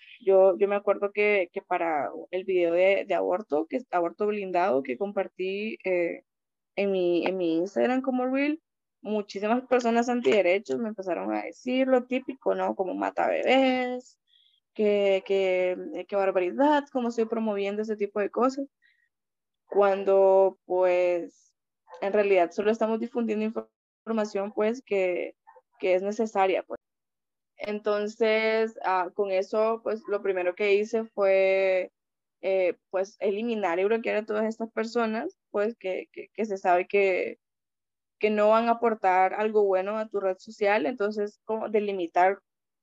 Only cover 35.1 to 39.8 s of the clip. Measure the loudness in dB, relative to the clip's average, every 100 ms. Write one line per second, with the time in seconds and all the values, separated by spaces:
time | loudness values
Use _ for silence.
35.1 | -4 -8 -12 _ -4 -4 -4 -6 -8 -8
36.1 | -16 -16 -6 -6 -2 2 2 2 2 2
37.1 | 2 -2 -8 _ _ _ _ _ _ _
38.1 | _ 0 2 4 4 4 2 0 2 2
39.1 | 4 4 2 0 2 4 2